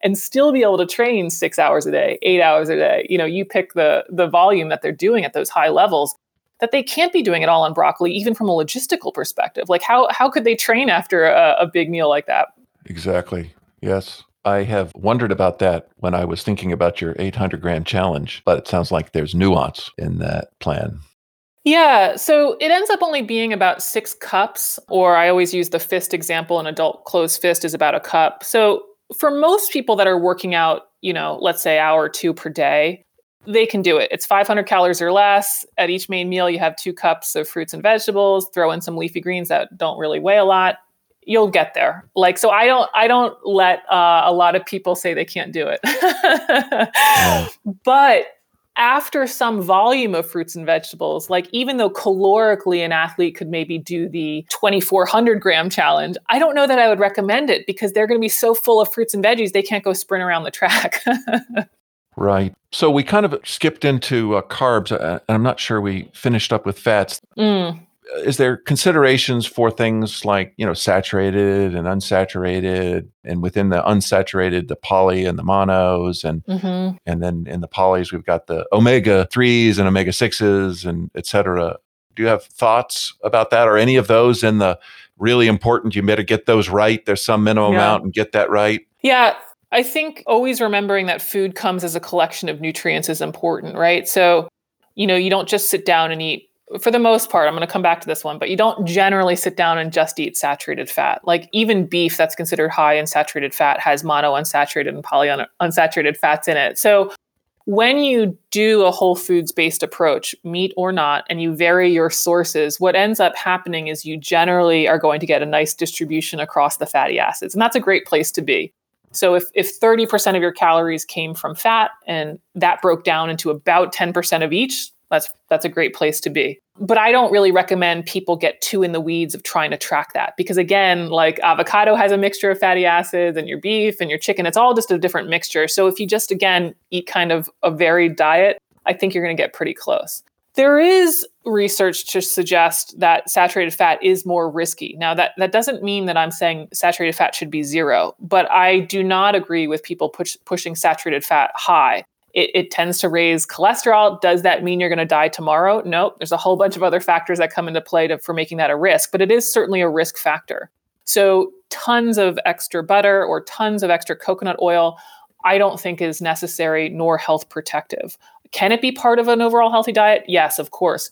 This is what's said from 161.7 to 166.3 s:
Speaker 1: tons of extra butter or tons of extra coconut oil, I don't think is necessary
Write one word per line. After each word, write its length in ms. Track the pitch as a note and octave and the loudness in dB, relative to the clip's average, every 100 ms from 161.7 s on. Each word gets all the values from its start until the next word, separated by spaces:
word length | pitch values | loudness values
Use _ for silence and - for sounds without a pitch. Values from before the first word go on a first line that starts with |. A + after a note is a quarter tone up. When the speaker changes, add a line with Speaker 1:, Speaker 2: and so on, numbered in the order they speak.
Speaker 1:
tons 480 | - - A#3+ A#3 G#3 | -8 0 0 2 2
of 200 | F#3+ E3+ | 0 0
extra 380 | - E3+ - F3 | -2 -2 -6 -6
butter 420 | E3 G3+ G3+ G3 | 0 2 4 2
or 180 | F3+ D#3+ | 0 -4
tons 380 | - - G#3+ G#3 | -6 -6 -2 0
of 80 | F#3+ | 0
extra 260 | E3+ - E3 | 0 -2 -8
coconut 400 | - F#3+ F#3+ - | -4 -4 -4 -2
oil, 380 | F3 F3 E3 E3 - - _ _ | 0 2 2 -2 -20 -20 _ _
I 140 | F#3 G3 | 0 2
don't 220 | G3+ F#3 | 2 -2
think 200 | F#3 F3 | -8 -4
is 200 | E3+ D#3 | -6 -4
necessary 680 | E3+ | -4